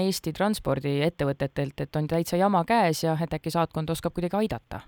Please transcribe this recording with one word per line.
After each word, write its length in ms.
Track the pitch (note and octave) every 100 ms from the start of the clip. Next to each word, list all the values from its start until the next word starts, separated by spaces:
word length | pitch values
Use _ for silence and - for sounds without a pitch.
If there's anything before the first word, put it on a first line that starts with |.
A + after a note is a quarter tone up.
Eesti 320 | F#3 F#3 - D#3
transpordiettevõtetelt, 1400 | G3+ G#3+ - C#3 C#3+ C#3 D3+ - C#3+ C#3 C#3 - C#3+ -
et 160 | C#3+ D#3
on 100 | D3+
täitsa 280 | E3 E3+ F3
jama 240 | G3 F#3+
käes 400 | E3 A#3 F#3 D#3
ja 120 | E3 D#3
et 160 | E3
äkki 240 | D#3 - E3+
saatkond 320 | E3 - D#3
oskab 240 | E3 E3+
kuidagi 240 | E3+ F3 G3
aidata? 480 | A3 A#2 - F#2+